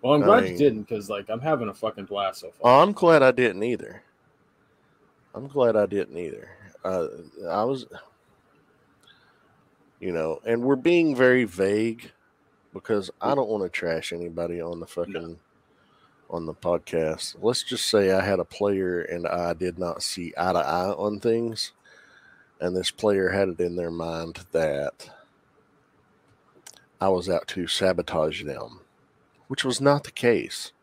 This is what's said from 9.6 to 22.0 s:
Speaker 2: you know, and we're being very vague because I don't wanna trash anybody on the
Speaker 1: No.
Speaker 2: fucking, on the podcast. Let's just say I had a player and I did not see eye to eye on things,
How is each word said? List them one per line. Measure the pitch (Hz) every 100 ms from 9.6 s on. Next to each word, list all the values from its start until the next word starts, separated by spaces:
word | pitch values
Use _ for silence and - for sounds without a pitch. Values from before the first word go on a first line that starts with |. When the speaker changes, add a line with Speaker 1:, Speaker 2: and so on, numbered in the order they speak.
| _ _ _ _
Speaker 2:
you | 95
know, | 85 80 80
and | 107 117
we're | 123 139
being | 165 175 165 127
very | 127 127
vague | 117 87 95 104 113 113 - _ _ _ _ _ _
because | 101 - 107 90 -
I | 113
don't | 139 113
wanna | 107 92
trash | - 87 82 -
anybody | 85 87 82 85 87
on | 82 87
the | 82
Speaker 1:
No. |
Speaker 2:
fucking, | - 85 87 85 85 _ _ _ _ _ _ _ _ _
on | 85 80
the |
podcast. | 78 87 85 - 85 80 78 - -
Let's | 107 127
just | - 123 -
say | 107 98
I | 95
had | 98 95
a |
player | 85 - 101 98 92 87
and | - 87 85
I | 87 87
did | 85 90 85
not | 90 82
see | - - 85 -
eye | 90
to | 87
eye | 71 85 92
on | 87 101 104
things, | 117 113 117 110 - _ _ -